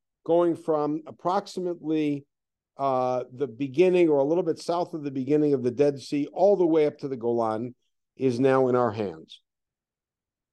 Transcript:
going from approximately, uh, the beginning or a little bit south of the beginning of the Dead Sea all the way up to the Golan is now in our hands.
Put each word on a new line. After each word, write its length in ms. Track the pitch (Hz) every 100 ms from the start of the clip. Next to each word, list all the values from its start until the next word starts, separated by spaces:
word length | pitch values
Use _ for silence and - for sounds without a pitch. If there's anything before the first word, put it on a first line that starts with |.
| _ _ -
going 300 | 170 175 160
from 460 | 165 151 147 151 156
approximately, 1160 | - 180 196 202 - 180 170 151 156 151 143 135 _ _ _ _ -
uh, 480 | 139 127 127 127 127
the 140 | 127 139
beginning 600 | 117 139 127 185 180 170
or 120 | 143
a 40 |
little 200 | 139 170
bit 160 | 170 151
south 340 | - 170 170
of 100 | 165
the 80 | 143
beginning 420 | 135 127 151 151
of 80 | 139
the 100 | 120
Dead 280 | 117 147 139
Sea 300 | - 147 147
all 240 | - 190 196
the 100 | 175
way 200 | 160 151
up 140 | 147
to 100 | 143
the 80 | 131
Golan 580 | 117 117 113 110 123 123 _ _ _ -
is 240 | 131 117
now 300 | 135 131 131
in 80 | 123
our 140 | 120
hands. 500 | 107 101 80 - - _ _ _ _ _ _ _ _ _ _ _